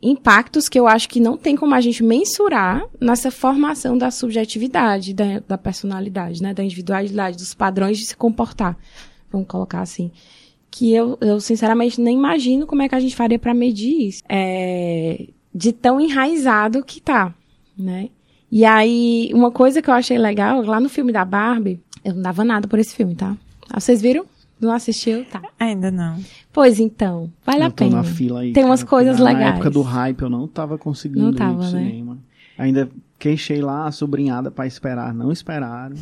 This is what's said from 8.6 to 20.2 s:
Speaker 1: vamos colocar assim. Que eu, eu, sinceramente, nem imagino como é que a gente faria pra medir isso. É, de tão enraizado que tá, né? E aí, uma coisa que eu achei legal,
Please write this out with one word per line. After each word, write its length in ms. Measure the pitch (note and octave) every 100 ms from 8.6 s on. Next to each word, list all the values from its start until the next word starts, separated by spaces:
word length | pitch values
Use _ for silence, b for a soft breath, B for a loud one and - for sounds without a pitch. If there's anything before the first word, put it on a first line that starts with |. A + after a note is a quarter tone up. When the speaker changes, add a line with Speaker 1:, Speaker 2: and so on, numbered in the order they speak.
| F#3 E3+ b b b b _
Speaker 1:
vamos 160 | G3 F#3+
colocar 340 | F#3 F#3 F#3
assim. 300 | F3+ - F3 b b b b b _
Que 240 | - A3+
eu, 240 | A3+ A#3 -
eu, 180 | G#3 G#3
sinceramente, 600 | G3+ A3+ A3 A#3 A#3+ A#3+
nem 160 | A#3 B3+
imagino 500 | C#4 E4 B3 C4+ D4+
como 160 | C#4+
é 60 | C#4
que 40 |
a 60 | C4
gente 160 | B3+ -
faria 240 | A#3 A#3
pra 140 | A#3+
medir 560 | A#3+ B3 G#3 A3+ D#4+ G3+
isso. 120 | - -
É, 960 | G3 F#3 F#3 F#3 F3+ F3 E3 E3 - - _ _
de 180 | F3+ G#3
tão 280 | A#3 B3 C4+
enraizado 840 | D#4 C4+ C4+ E4 C4 G#3+ G#3+ B3+
que 180 | C4+ -
tá, 320 | - B3 F#3 E3+ _ _ _ -
né? 340 | F#3 F#3 G#3+ - _ _ _
E 120 | A3
aí, 680 | A3 A3 A3+ A#3+ A#3+ A#3 A#3
uma 160 | A#3 A#3+
coisa 320 | A#3+ B3+ C#4+
que 80 | D4
eu 40 | B3
achei 240 | B3
legal, 420 | A#3+